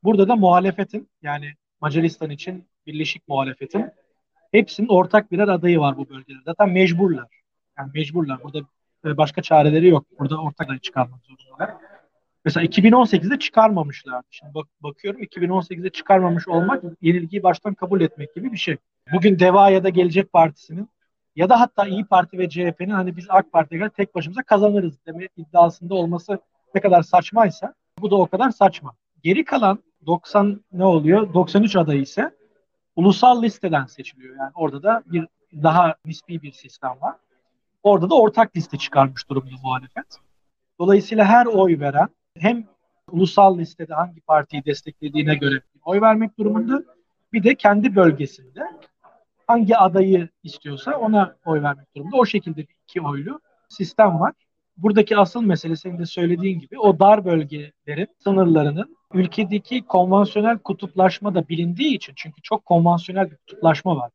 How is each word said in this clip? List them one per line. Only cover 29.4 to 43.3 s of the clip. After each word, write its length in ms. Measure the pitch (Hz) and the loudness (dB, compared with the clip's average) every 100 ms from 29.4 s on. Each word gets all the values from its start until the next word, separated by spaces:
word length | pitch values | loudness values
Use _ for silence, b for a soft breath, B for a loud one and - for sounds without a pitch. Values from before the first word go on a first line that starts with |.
| 320 | 0
kalan 340 | 277 208 202 _ _ 147 | 0 0 -2 _ _ -4
doksan 600 | 170 - 208 202 202 _ | -4 0 0 0 -2 _
ne 140 | 180 190 | 0 2
oluyor? 480 | 165 151 196 208 | 2 4 2 2
Doksan 300 | 175 180 202 | 0 0 2
üç 120 | 220 196 | 0 0
aday 260 | 156 139 | 0 -2
ise 300 | 139 - 294 _ _ _ _ _ _ - | -4 -6 -8 _ _ _ _ _ _ 0
ulusal 480 | 185 190 247 247 | 2 4 4 4
listeden 420 | 226 - 185 151 131 | 0 -4 -4 -4 -4
seçiliyor. 500 | - 135 131 131 131 | -14 -20 _ -20 -14
Yani 160 | 135 170 | -14 -6
orada 280 | 160 139 | -6 -4
da 200 | 180 226 165 | -2 -2 _
bir 220 | 170 165 _ _ 156 | -8 -8 _ _ -2
daha 320 | 160 165 175 - 156 | 2 4 2 0 -12
nispi 360 | 156 _ 170 | -16 _ -16
bir 100 | 143 | -16
sistem 400 | - 135 _ 131 127 | -20 -20 _ -12 -10
var. 140 | 165 - _ _ _ _ _ _ | -12 -14 _ _ _ _ _ _
Orada 260 | 202 196 180 | 0 2 2
da 60 | 294 | 2
ortak 420 | 220 220 226 170 | 2 2 0 -2
liste 200 | 151 147 | -8 -10
çıkarmış 520 | - 143 139 131 - | -4 0 0 -2 -10
durumda 260 | 139 131 131 | -10 -10 -14
muhalefet. 540 | 131 127 131 - - - _ _ _ _ _ _ | -8 -8 -10 -20 -20 -20 _ _ _ _ _ _
Dolayısıyla 460 | 175 202 202 220 202 | 2 2 2 0 4
her 200 | 233 240 | 4 4
oy 340 | 214 190 160 | 2 2 2
veren 300 | 143 143 190 _ _ - | -2 0 -2 _ _ -4
hem 280 | 180 240 220 _ _ _ _ | -2 -2 -8 _ _ _ _
ulusal 480 | 170 180 | -2 0